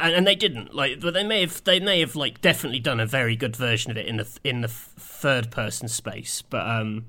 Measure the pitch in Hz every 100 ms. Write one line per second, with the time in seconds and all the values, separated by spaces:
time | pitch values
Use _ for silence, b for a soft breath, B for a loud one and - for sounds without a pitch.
0 | 165 175 190 196 202 120 - - 135 139
1 | 170 175 208 220 175 - - 180 202 180
2 | 156 151 131 - 180 - 156 123 143 117
3 | 113 135 120 117 127 113 123 113 123 110
4 | 104 110 104 - 143 123 117 113 - -
5 | - - 143 127 117 - 110 - 117 113
6 | 110 110 - - - 120 95 113 110 107